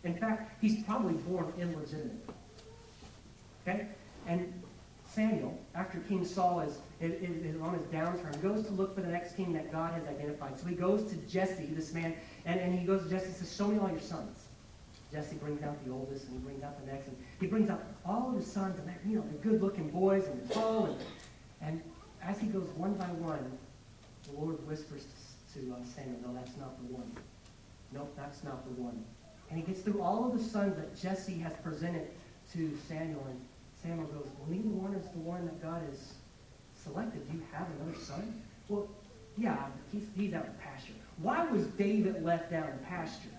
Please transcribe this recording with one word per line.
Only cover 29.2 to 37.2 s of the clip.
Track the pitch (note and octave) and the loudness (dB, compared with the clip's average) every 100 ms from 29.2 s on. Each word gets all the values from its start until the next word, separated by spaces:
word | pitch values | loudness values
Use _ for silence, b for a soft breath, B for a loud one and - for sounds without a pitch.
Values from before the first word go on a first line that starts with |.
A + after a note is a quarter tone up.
| - - - | -16 -18 -6
And | D#3+ | -2
he | E3 | 0
gets | F#3 | 0
through | G#3 G3+ | 2 4
all | F3+ G#3+ B3 | 6 6 4
of | A#3 | 2
the | |
sons | A3+ G#3 G3 D3+ | 2 4 4 2
that | - - | -4 -4
Jesse | F#3 F#3+ - E3+ | 0 0 0 -2
has | E3 - | -2 -4
presented | E3 D3+ E3+ E3 - B B B - | -4 -2 0 0 -2 B B B -8
to | E3 D#3+ C#3+ - | 0 0 0 -4
Samuel, | D#3 D#3+ D3 C3 | -2 -2 -2 -4
and | B2+ - - - - | -6 -10 -16 -18 -8
Samuel | E3+ E3 D3+ | -2 -2 -2
goes, | D3 C3+ C3+ | -4 -6 -6
"Well, | D3 | -2
neither | F3+ A3 | 2 2
one | F#3+ F#3+ | 2 0
is | F#3+ - | -2 -2
the | E3 | -4
one | D#3+ F3 E3+ | -2 -2 -2
that | - | -4
God | D#3+ E3 D3+ | -4 -2 -4
has | C3+ - - - - - - - - | -6 -10 -14 -16 -18 -18 -18 -18 -14
selected. | - - A3+ - | -6 -2 -2 -4